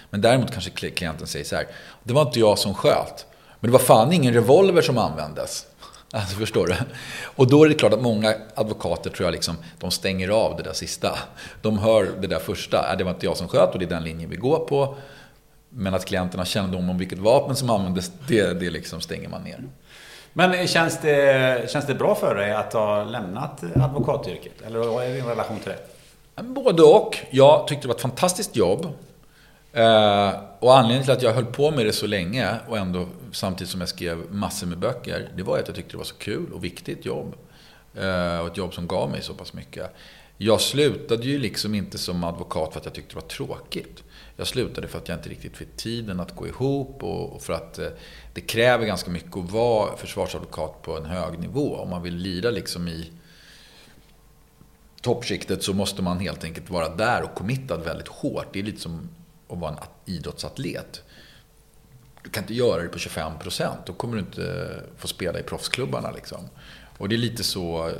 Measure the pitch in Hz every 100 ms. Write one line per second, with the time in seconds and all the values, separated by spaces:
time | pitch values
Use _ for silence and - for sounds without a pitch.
0 | - 101 113 131 107 - 90 - 85 -
1 | 85 76 82 73 73 85 71 - - -
2 | 104 131 147 117 107 101 104 98 147 107
3 | - - - - - - 113 123 - 123
4 | 120 180 127 117 110 156 196 175 143 123
5 | 90 78 76 73 64 - - _ - -
6 | - 113 95 95 110 117 87 92 127 -
7 | - - - - 127 147 156 - 113 107
8 | 123 107 110 107 - - 110 104 87 82
9 | 92 - 87 82 - 82 - - 90 -
10 | 98 92 92 110 87 82 80 80 - -
11 | 98 78 - - - - 110 107 110 110
12 | 95 98 95 80 - 92 - 104 - 92
13 | 90 87 92 82 87 131 90 95 87 85
14 | 82 82 82 82 120 156 165 139 139 -
15 | - - - _ _ _ _ 127 95 92
16 | - 95 90 95 90 110 95 92 90 90
17 | 92 90 101 135 - 127 123 107 92 90
18 | 87 - - 110 92 87 90 80 - 85
19 | - 85 85 87 92 - - - - -
20 | - - - 151 185 180 175 165 165 160
21 | 156 143 139 131 127 123 113 - 135 107
22 | 143 202 175 101 101 107 101 117 107 104
23 | 107 117 92 104 147 - - 135 135 139
24 | 127 127 92 82 - - 110 113 117 117
25 | 127 135 120 110 104 104 95 92 - -
26 | - - _ - 233 262 247 170 151 208
27 | 214 - - 131 139 151 - 143 127 117
28 | 131 - 180 180 208 123 90 110 - 131
29 | - - - _ _ _ _ 117 113 110
30 | 107 101 101 95 - - 120 131 117 127
31 | 135 123 123 117 107 117 147 151 107 101
32 | 104 104 87 123 98 113 - 110 92 90
33 | 90 - 127 - 98 92 90 92 87 -
34 | 87 82 85 101 95 - 90 87 104 131
35 | - 85 - 87 104 151 - 92 85 82
36 | 80 - - 123 175 87 87 - - -
37 | - 71 - - - - - - - 104
38 | 95 90 87 85 85 87 90 90 87 92
39 | 139 - - - 92 90 - - - -
40 | - - - - 101 104 - 135 147 95
41 | - 113 123 143 110 - 104 107 87 -
42 | - 87 85 87 85 87 80 - - -
43 | 76 82 - - 131 - - - - -
44 | - - - - 95 127 95 - 85 85
45 | - 82 - - - - 87 - 110 117
46 | 110 90 87 - 85 82 135 139 135 -
47 | 95 90 85 - - 82 78 - 80 -
48 | - - - - - 110 120 120 110 90
49 | - 87 - 98 87 107 120 110 92 -
50 | 92 - 90 80 87 - 78 - - 80
51 | 73 90 82 82 87 123 135 - 95 90
52 | 87 87 95 87 117 98 82 87 87 82
53 | 82 - - - - - - - - -
54 | - - _ _ _ _ - _ _ -
55 | 123 113 - 92 - 92 - 98 95 -
56 | 90 90 92 76 82 82 - 90 80 82
57 | 113 104 78 - 95 135 135 82 80 78
58 | - - 143 - - 98 104 92 85 82
59 | 82 - - _ - 87 80 73 - -
60 | - 85 76 - 71 - 135 - - -
61 | - - - - _ _ _ - - -
62 | - - - - 92 117 120 85 85 87
63 | - - 80 78 92 - 90 - - 90
64 | 120 113 87 90 90 87 85 82 - -
65 | 87 - 87 85 85 - - - 135 131
66 | - - - - - - - - - -
67 | 101 113 117 113 95 98 87 82 82